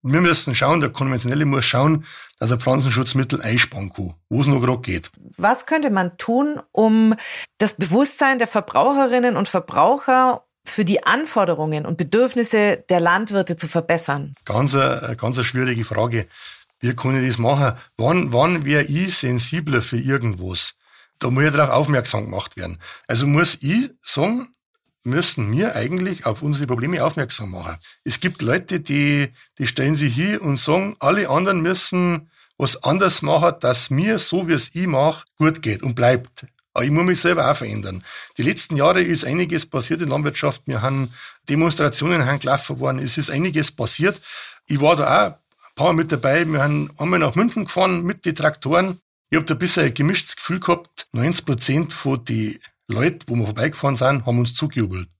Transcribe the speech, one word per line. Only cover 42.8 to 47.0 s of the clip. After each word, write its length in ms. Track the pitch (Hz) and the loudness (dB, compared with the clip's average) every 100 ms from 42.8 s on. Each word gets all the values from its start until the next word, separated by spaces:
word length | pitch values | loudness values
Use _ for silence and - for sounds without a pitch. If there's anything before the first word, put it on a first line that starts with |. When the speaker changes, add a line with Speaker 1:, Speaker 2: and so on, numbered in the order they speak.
| 135 131 | -4 -4
Speaker 1:
Es 200 | 139 147 | -4 -4
ist 100 | 143 | -4
einiges 420 | 139 180 151 147 | -2 0 -2 -4
passiert. 500 | - 110 - 175 - - - - - _ | -4 -6 0 -2 -2 -14 -18 -18 -20 _
Ich 140 | 143 | 2
war 160 | 147 165 | 4 4
da 80 | |
auch 280 | 135 156 202 | 4 2 2
ein 420 | 151 _ _ - | -4 _ _ -20
paar 140 | - 160 | 0 2
Mal 60 | |
mit 180 | 160 165 | 2 0
dabei. 340 | 147 135 147 165 | 0 2 2 2
Wir 160 | 151 | 0
haben 280 | 143 147 147 | 0 0 -4
einmal 220 | - | -6